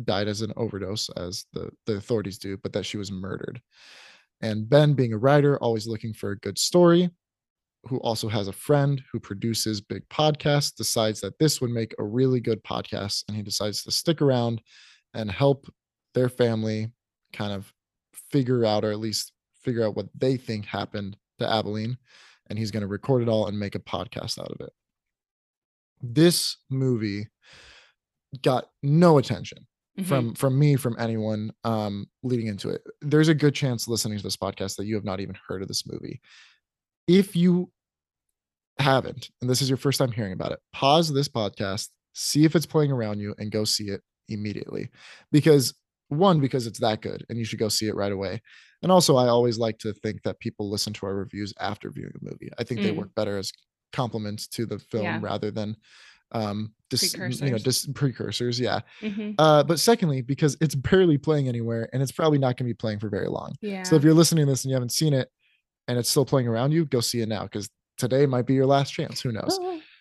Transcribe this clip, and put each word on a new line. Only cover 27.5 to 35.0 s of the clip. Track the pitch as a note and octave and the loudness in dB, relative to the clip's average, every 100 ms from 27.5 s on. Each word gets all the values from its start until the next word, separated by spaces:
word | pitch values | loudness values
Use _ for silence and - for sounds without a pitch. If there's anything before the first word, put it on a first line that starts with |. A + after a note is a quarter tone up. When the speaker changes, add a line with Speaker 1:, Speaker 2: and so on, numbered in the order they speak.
| - - - _ _ _ _ _ - | -20 -20 -20 _ _ _ _ _ -4
Speaker 1:
got | D3 B2+ - _ | 0 0 -2 _
no | C#3+ D#3 F3 D3+ | 2 6 8 8
attention | - F2+ F#2+ - _ _ _ - | 6 -2 -8 -16 _ _ _ -8
Speaker 2:
Mm-hmm. | F#3 | -2
Speaker 1:
from, | C#3 A#2 - | 0 0 -2
from | C#3 C3 | 0 4
me, | D3 C3+ | 4 4
from | B2 A2+ | 2 -2
anyone, | A#2 A2+ G#2+ G#2+ G#2+ - | -2 -2 -2 -4 -6 -6
um, | A#2 A2 G#2+ G2+ - _ | -4 -2 -2 -6 -10 _
leading | B2+ B2 A2+ | -4 -2 -2
into | G2 - | -6 -6
it. | - - - | -8 -10 -10
There's | D3 D3+ D#3 | 0 4 6
a | |
good | D#3 D3 C#3 | 6 4 2
chance | C#3 A#2 - | 0 -2 -2
listening | A2+ A2+ G#2 | -4 -4 -6
to | G2+ | -6
this | - | -4
podcast | G2 - G2 - | -4 -4 -6 -6
that | G2+ | -4
you | |
have | A2 | -4